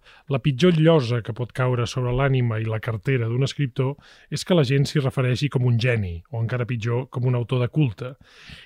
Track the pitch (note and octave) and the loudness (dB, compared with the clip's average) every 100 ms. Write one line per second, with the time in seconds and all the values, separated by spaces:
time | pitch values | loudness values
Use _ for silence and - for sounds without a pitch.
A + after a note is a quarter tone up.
0 | - - - C#3 D3+ B2 F3+ E3 D#3+ D#3+ | -12 -18 -4 -2 0 2 4 6 6 4
1 | A#2 A#2+ G#2+ A#2 B2 - B2+ B2 A2+ - | 2 -2 -4 -8 -8 -2 0 0 -2 -2
2 | B2 B2 C#3 C3 A#2+ A2 A2 A2 - A2 | -2 0 2 2 0 -2 -4 -4 -4 -4
3 | - C3 A2+ A#2+ C3+ - C#3 - C3 D3 | -2 -2 0 -2 -2 -2 -4 -2 -4 -4
4 | - - - D3+ - F3+ B2+ C#3 C#3 D#3 | -16 -20 -10 -8 0 2 4 2 2 0
5 | C3+ - B2+ B2 D3 C3+ B2 A#2 B2+ A#2 | 0 0 0 0 0 0 2 2 2 0
6 | F#2+ E2+ - A#2 A2+ B2 A#2 A#2+ A2+ A#2+ | -2 -6 -8 -6 -4 -4 -4 -4 -2 -4
7 | C3 B2+ B2 B2 A#2 B2+ A#2+ D#3 C#3+ G2+ | -4 -2 0 0 0 -2 0 2 0 0
8 | B2+ C#3 _ - - - | -12 -14 _ -20 -20 -20